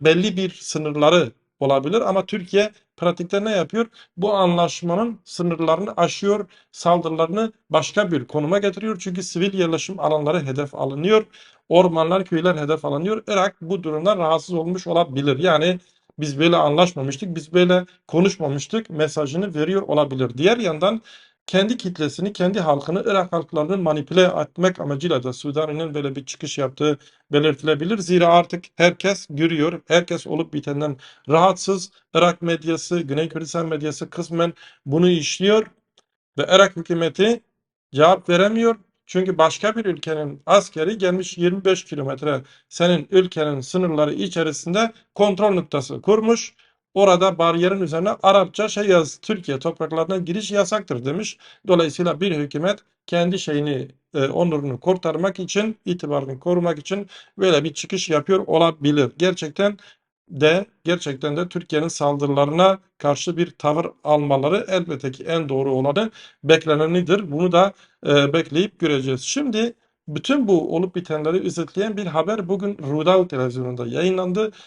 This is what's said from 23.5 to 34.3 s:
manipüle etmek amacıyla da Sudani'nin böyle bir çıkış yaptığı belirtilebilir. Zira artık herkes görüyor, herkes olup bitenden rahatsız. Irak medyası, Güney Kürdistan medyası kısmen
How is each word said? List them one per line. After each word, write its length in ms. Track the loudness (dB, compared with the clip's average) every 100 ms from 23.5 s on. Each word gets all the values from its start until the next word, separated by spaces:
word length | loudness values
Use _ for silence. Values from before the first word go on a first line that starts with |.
| -4 -2 0
manipüle 540 | 0 -2 2 4 4 2
etmek 380 | -4 0 0 0
amacıyla 440 | -4 -4 -2 -2
da 100 | -2
Sudani'nin 600 | -6 -6 -4 -4 -4 -6
böyle 220 | -6 -6 -8
bir 100 | -12
çıkış 320 | -12 -10 -6
yaptığı 400 | -6 -2 -2 -2 _ _ _
belirtilebilir. 640 | 0 2 0 0 -2 -2 -4
Zira 300 | 0 4 6
artık 380 | 6 4 -2 -10 2
herkes 520 | 2 2 -2 -4 -6
görüyor, 520 | -2 0 2 0 -2 0
herkes 400 | 2 2 -4 -4
olup 260 | -6 -6
bitenden 440 | -8 -6 -4 -6 -6 -14 -16 0
rahatsız. 640 | 4 4 2 -2 -4 -6 _ _
Irak 280 | 2 2 2
medyası, 580 | -2 -4 -2 -4 -4 -4
Güney 300 | -4 -4 -4
Kürdistan 380 | -6 -8 -6 -4
medyası 420 | -4 -4 -6 -10
kısmen 440 | -10 -6